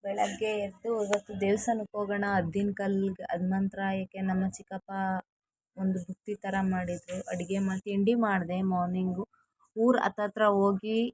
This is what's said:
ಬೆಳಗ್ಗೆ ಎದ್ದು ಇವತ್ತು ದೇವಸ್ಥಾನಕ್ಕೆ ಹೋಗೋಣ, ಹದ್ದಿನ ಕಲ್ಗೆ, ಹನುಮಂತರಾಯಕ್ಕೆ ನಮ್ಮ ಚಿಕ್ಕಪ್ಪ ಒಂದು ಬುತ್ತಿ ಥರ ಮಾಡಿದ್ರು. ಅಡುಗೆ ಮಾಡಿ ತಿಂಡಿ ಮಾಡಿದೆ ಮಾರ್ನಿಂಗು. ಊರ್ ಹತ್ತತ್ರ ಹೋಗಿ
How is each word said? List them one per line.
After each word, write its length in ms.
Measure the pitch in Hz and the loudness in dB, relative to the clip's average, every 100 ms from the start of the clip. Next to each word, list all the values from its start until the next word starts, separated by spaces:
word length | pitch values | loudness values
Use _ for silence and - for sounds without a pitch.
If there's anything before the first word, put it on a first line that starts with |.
| 202 | -4
ಬೆಳಗ್ಗೆ 460 | 202 208 - 220 214 202 | 0 0 0 -2 -2 -4
ಎದ್ದು 260 | - 226 226 | -6 -4 -2
ಇವತ್ತು 300 | 202 208 - 202 | 0 0 -2 -2
ದೇವಸ್ಥಾನಕ್ಕೆ 520 | 196 208 - 226 208 208 | 0 2 2 -2 -2 -6
ಹೋಗೋಣ, 280 | 202 202 202 196 | -4 -2 0 0
ಹದ್ದಿನ 340 | 170 196 202 196 | 0 0 -2 0
ಕಲ್ಗೆ, 460 | 196 196 196 185 180 | -2 0 0 -4 -6
ಹನುಮಂತರಾಯಕ್ಕೆ 880 | 175 185 190 196 202 196 190 185 190 190 | -2 0 0 -2 -2 -2 -2 -4 -4 -2
ನಮ್ಮ 200 | 190 190 - | 0 -2 -4
ಚಿಕ್ಕಪ್ಪ 340 | - 190 - 196 190 185 - _ _ _ _ - | -12 -12 -8 -4 -2 -2 -6 _ _ _ _ -4
ಒಂದು 180 | 190 185 175 | -2 -2 -4
ಬುತ್ತಿ 280 | 190 - 208 196 | -12 -8 -8 -2
ಥರ 100 | 196 190 | 0 2
ಮಾಡಿದ್ರು. 460 | 185 180 175 - 185 - | 0 -2 -6 -6 -8 -6
ಅಡುಗೆ 260 | 180 175 196 196 | -6 -2 -2 0
ಮಾಡಿ 180 | 190 208 | -2 -4
ತಿಂಡಿ 260 | 196 202 240 226 | 2 4 4 4
ಮಾಡಿದೆ 340 | 190 170 180 190 | 2 0 -2 0
ಮಾರ್ನಿಂಗು. 520 | 180 180 185 185 180 202 _ _ _ _ 214 | 0 0 0 -2 -2 -6 _ _ _ _ 2
ಊರ್ 240 | 226 254 196 | 4 4 2
ಹತ್ತತ್ರ 440 | 196 208 214 214 202 | 0 -4 2 4 6
ಹೋಗಿ 400 | 196 196 214 220 240 | 4 2 0 0 0